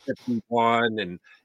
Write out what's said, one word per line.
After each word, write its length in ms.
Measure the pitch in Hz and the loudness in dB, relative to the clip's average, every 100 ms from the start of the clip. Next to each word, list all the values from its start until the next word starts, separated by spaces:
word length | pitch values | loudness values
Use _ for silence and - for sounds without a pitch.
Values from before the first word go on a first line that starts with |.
| - | -8
fifty-one, 920 | 127 - 117 - 117 117 117 117 107 | -8 -4 -4 -2 0 2 2 2 -2
and 180 | 92 87 - - | -6 -10 -16 -20